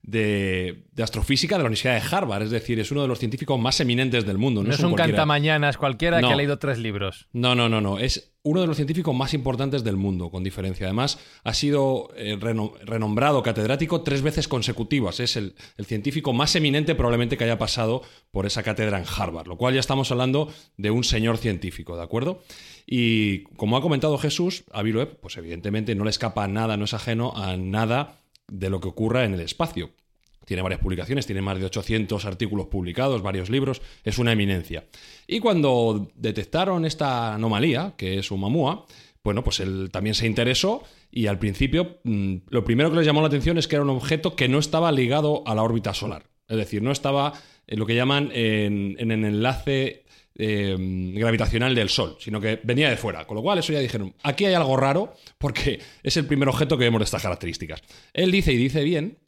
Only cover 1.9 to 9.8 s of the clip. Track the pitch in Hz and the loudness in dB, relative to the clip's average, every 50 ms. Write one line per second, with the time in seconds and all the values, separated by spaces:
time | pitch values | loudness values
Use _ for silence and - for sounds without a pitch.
1.9 | 123 110 98 - - 190 202 131 101 101 107 107 117 113 - - 120 110 107 - | 0 0 0 0 -2 -2 0 0 -2 -2 -2 -2 -2 -4 -2 -2 -2 -2 -2 -2
2.9 | 139 143 143 127 123 - - 113 110 - - - 139 123 113 127 131 - 147 123 | -2 -2 0 0 -2 -2 -2 -4 -4 -4 -4 -2 0 0 2 0 2 2 2 2
3.9 | 120 123 131 131 117 120 107 98 98 98 113 135 120 104 98 107 143 139 156 175 | 2 2 2 2 2 0 0 0 0 0 2 2 2 2 2 0 2 2 2 2
4.9 | 170 - 165 160 - - 156 151 147 147 143 156 156 151 147 143 135 - 147 139 | 4 4 2 2 4 2 2 2 2 2 2 2 2 4 2 2 0 0 -2 -2
5.9 | 127 107 160 170 170 170 131 123 120 139 143 143 143 - - 143 131 117 117 113 | -2 0 0 2 4 4 4 4 4 2 2 0 -2 -2 -2 -2 -2 -2 -4 -4
6.9 | 101 101 101 95 90 - - _ - 123 120 123 123 123 120 113 113 110 107 98 | -4 -4 -4 -6 -6 -10 -20 _ -4 0 2 2 4 4 4 4 2 2 2 0
7.9 | 98 101 117 135 - - - _ _ _ _ 147 156 185 185 170 151 135 151 139 | 0 -2 -2 -2 -2 -4 -6 _ _ _ _ 0 2 2 2 0 0 0 0 -2
8.9 | 160 180 170 160 135 123 135 131 - 151 120 135 127 117 135 139 135 139 | 0 -2 0 0 0 0 0 0 -2 -2 0 -2 -2 -2 -2 -2 -2 -2